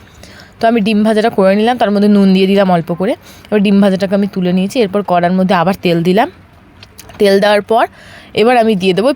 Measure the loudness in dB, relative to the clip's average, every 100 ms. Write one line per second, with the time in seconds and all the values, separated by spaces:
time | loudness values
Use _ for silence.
0 | -20 -20 -20 -20 -20 -4 -2 0 0 0
1 | 0 0 -2 0 0 2 0 -2 -2 0
2 | 2 4 4 2 2 2 2 0 -2 -6
3 | -6 -6 -10 -20 -6 -2 2 2 2 0
4 | -2 -2 -4 -4 -4 -2 -4 -2 -2 -2
5 | -2 -2 0 0 0 0 0 -2 -2 0
6 | 0 0 -2 -6 -20 -20 _ -20 -20 -20
7 | -20 -2 2 2 2 0 0 -2 -2 -6
8 | -20 -20 -12 -2 0 2 0 0 0 0
9 | -2